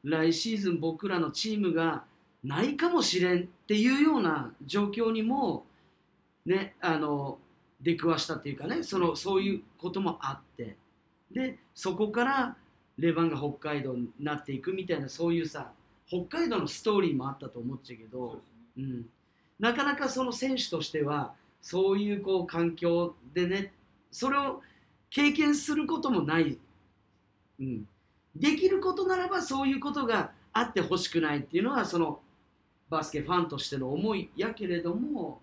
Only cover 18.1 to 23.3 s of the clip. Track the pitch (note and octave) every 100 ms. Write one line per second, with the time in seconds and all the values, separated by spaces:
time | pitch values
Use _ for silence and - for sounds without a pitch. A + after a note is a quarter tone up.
18.1 | B2+ B2 A2 - - - - C3+ B2 A#2
19.1 | _ _ _ _ _ A3 A#3+ C#4+ C#4 C4+
20.1 | C4 B3+ A#3 C4 C4 - D#3+ D3 D#3 C#3+
21.1 | D3 C3 - _ _ - F3+ F#3+ G3 G#3
22.1 | G3+ F#3+ F#3+ F3 E3 E3+ E3 E3+ E3+ E3+
23.1 | - B2+